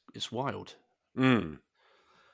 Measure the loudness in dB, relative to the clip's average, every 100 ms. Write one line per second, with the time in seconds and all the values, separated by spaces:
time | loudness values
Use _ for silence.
0 | -16 -10 -6 -4 -4 -4 -10 -18 _ _
1 | _ 2 4 4 2 -8 _ _ _ _
2 | _ _ _